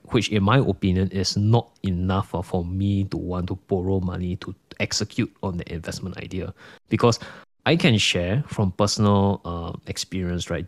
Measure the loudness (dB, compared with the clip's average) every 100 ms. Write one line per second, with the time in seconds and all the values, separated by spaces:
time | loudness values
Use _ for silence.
0 | -2 0 2 2 4 4 4 2 2 2
1 | 2 0 -2 0 4 4 2 _ -2 0
2 | 2 0 0 -4 -4 -4 -2 -2 0 0
3 | 0 -4 -4 -4 -4 -6 -2 -2 0 0
4 | -2 -4 -4 -6 -8 -16 -14 -6 -4 -4
5 | -6 -4 -4 -4 -6 -6 -6 -8 -8 -8
6 | -8 -10 -10 -8 -8 -10 -18 -18 -4 2
7 | 4 2 -2 -18 -20 _ 0 2 4 4
8 | 2 0 0 -2 -2 0 0 2 0 4
9 | 4 4 4 0 -4 -8 -8 -10 -10 -10
10 | -8 -4 -2 -4 -4 -6